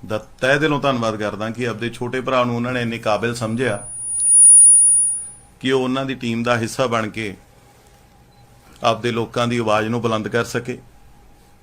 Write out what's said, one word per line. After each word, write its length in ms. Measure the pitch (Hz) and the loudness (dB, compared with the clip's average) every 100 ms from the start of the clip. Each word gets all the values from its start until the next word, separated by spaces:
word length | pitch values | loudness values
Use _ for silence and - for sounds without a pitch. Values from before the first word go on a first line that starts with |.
| - | -6
ਦਾ 120 | 107 | -8
ਤਹਿ 400 | - - 127 143 | -8 -4 0 2
ਦਿਲੋਂ 220 | 151 143 | 2 0
ਧੰਨਵਾਦ 360 | 139 127 113 107 | 0 0 -2 -2
ਕਰਦਾ 340 | 104 98 110 | -6 -4 -8
ਕਿ 180 | 113 123 | -6 -6
ਆਪਦੇ 220 | 107 120 | -4 -8
ਛੋਟੇ 300 | 117 123 131 | -6 -6 -6
ਭਰਾ 240 | 123 131 | -2 0
ਨੂੰ 120 | 120 120 | 0 -2
ਉਹਨਾਂ 160 | 120 | -4
ਨੇ 100 | 127 | -4
ਇੰਨੇ 160 | 117 113 | -4 -4
ਕਾਬਿਲ 360 | 117 104 113 | -2 0 -2
ਸਮਝਿਆ 540 | 117 110 113 127 101 - - - - - - - - - - - - - - - - - - | -4 -4 -2 -2 -4 -8 -10 -6 -2 2 6 8 8 8 6 6 4 2 -4 -12 -20 -20 -6
ਕਿ 120 | 131 | 0
ਉਹ 100 | 131 | 2
ਉਹਨਾਂ 220 | 127 131 | 2 0
ਦੀ 100 | 135 | -2
ਟੀਮ 280 | 123 120 113 | -4 -4 -2
ਦਾ 160 | 117 120 | 0 0
ਹਿੱਸਾ 280 | 113 - 131 | 0 -2 0
ਬਣ 220 | 113 107 | 0 -4
ਕੇ 280 | 98 110 90 - - - - - - _ _ _ _ - - - - | -6 -8 -10 -20 -20 -20 -20 -20 -20 _ _ _ _ -20 -20 -20 -4
ਆਪਦੇ 260 | 113 113 117 | -2 0 -2
ਲੋਕਾਂ 380 | 113 113 - 120 | -4 -4 -2 -2
ਦੀ 100 | 120 | 0
ਆਵਾਜ਼ 300 | 110 107 110 | 0 0 0
ਨੂੰ 120 | 120 | -2
ਬੁਲੰਦ 280 | 113 110 104 | -2 -2 -2
ਕਰ 160 | 117 | -4
ਸਕੇ 340 | 117 123 120 123 - - - - - - _ - | -2 -6 -8 -12 -14 -20 -20 -20 -20 -20 _ -20